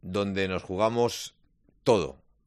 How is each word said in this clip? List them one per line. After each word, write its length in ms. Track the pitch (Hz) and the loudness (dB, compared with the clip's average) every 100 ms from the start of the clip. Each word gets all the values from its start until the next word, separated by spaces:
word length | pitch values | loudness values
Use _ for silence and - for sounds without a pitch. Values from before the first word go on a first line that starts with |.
donde 460 | 90 101 101 98 95 | -6 -4 -2 -2 -2
nos 160 | 92 | -2
jugamos 720 | - 92 110 117 120 - - _ _ _ _ _ | -4 0 2 2 0 -2 -12 _ _ _ _ _
todo, 360 | - 107 69 - _ _ | 2 2 2 -8 _ _